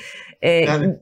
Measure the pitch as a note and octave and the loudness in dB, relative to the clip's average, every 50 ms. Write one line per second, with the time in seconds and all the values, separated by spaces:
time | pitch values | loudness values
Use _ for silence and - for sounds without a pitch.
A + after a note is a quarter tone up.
0 | - - - - - - - _ - E3+ E3+ E3 D#3+ D3 D3+ D3+ D3 F#3+ D3+ - | -12 -20 -20 -20 -20 -20 -10 _ 0 2 2 4 2 2 2 0 0 -2 -2 -4